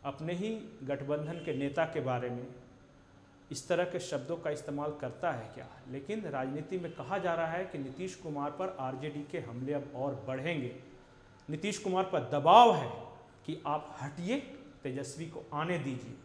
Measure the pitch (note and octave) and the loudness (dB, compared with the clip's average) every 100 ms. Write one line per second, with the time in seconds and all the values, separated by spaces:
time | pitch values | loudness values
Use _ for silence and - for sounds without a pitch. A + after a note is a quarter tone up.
0 | C#3 C3+ D#3+ F3 G#3+ A3 - - C3+ C#3 | -6 -4 -4 -2 -2 -4 -8 -10 -4 -2
1 | C#3+ D3 D3+ E3+ D#3+ C3+ C#3 C#3 D#3+ D#3 | 0 -2 -2 -4 -2 0 2 2 2 2
2 | C3 B2 B2 A#2+ C3+ - - - - - | 0 0 0 -4 -8 -12 -20 -20 -20 -20
3 | - - - - - C3 - F3 F3+ F3+ | -20 -20 -20 -20 -10 -10 2 2 4 0
4 | - C#3+ C3 E3+ D#3 D3 - C#3+ D3+ D3 | -2 -4 -2 -2 -2 -4 -4 -2 -2 -4
5 | B2+ - F3 B2+ G#2+ - - - - C3+ | -6 -2 -2 -2 -6 -12 -14 -16 -10 -10
6 | C#3+ G#3+ F3+ C#3 C3+ D3 D#3 F#3 E3 E3 | -4 -4 -2 -2 -2 -4 -4 -4 -4 -8
7 | B2+ G3 F3 E3 E3 E3+ F#3 D3+ C3+ B2+ | -4 0 2 2 0 -2 -4 -6 -6 -6
8 | F#3 - D#3+ C#3+ C#3+ C#3+ F#3+ F#3 C3 C3 | -6 -6 -6 -2 -4 -2 -4 -2 -4 -4
9 | D3 C#3+ C#3+ E3+ A2+ A#2 C3+ C#3+ - A#2+ | -6 -6 -6 -6 -6 -6 -2 -2 -2 -2
10 | C#3 A2+ G#2+ C3 D#3 D#3+ B2 - - - | -2 -2 -4 -2 -2 -2 -4 -8 -16 -20
11 | - - - - - D#3 G3+ G3+ F#3+ F#3 | -20 -20 -20 -18 -8 -2 -2 -2 2 2
12 | F#3 D#3+ B2 C#3+ D3 G#3 A#3+ D#3+ B2 - | 2 0 2 4 12 12 12 10 2 -6
13 | - - - - - D#3 D3 D3+ - - | -12 -16 -20 -14 -8 -6 -2 -2 -4 -8
14 | C#3 D3+ F3 C#4 - - - - C#3+ C3 | -8 -6 -2 -2 -2 -14 -16 -10 -6 -6
15 | C3 D3+ D#3+ - - D3 E3 F3 C3+ B2 | -6 -8 -8 -10 -4 -2 2 0 0 -4
16 | A2+ - | -6 -14